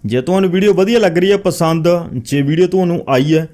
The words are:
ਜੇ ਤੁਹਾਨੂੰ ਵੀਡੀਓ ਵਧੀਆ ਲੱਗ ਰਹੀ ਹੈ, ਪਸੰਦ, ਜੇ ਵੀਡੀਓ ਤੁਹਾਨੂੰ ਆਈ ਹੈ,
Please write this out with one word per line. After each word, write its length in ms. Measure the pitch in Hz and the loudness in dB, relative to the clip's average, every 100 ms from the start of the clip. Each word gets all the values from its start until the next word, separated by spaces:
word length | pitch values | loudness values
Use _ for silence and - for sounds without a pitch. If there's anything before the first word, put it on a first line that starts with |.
ਜੇ 160 | 107 120 | -4 -4
ਤੁਹਾਨੂੰ 300 | 127 190 190 | 0 0 0
ਵੀਡੀਓ 220 | 180 208 | 2 2
ਵਧੀਆ 240 | 185 190 233 | 2 2 2
ਲੱਗ 200 | 202 165 | 2 2
ਰਹੀ 120 | 185 | 0
ਹੈ, 40 | 196 | 0
ਪਸੰਦ, 500 | 196 - 165 165 165 175 165 | 0 -2 0 0 0 0 -2
ਜੇ 280 | 127 117 143 | -10 -4 -2
ਵੀਡੀਓ 240 | 139 160 180 | 0 0 0
ਤੁਹਾਨੂੰ 360 | 185 180 170 - | 2 0 -2 -2
ਆਈ 260 | 131 147 | 0 2
ਹੈ, 120 | 160 160 | 0 -2